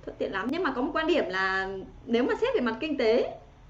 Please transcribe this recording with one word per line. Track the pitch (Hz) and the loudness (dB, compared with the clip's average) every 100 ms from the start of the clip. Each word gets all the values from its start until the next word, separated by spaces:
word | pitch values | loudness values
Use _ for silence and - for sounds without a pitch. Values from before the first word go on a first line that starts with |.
| - | -12
thuận | - | -6
tiện | - | -4
lắm. | 190 220 | -4 -2
Nhưng | 330 | 0
mà | 330 240 | 0 0
có | |
một | 294 | -2
quan | 311 311 | 0 2
điểm | 294 175 | 2 2
là | 190 190 190 190 196 - - - | 0 0 0 -2 -6 -10 -12 0
nếu | 233 | 2
mà | 302 440 | 2 2
xét | 480 453 | 2 2
về | |
mặt | 240 233 | 0 -2
kinh | 320 269 | -4 2
tế | 220 240 480 - - - | 4 4 2 -6 -16 -20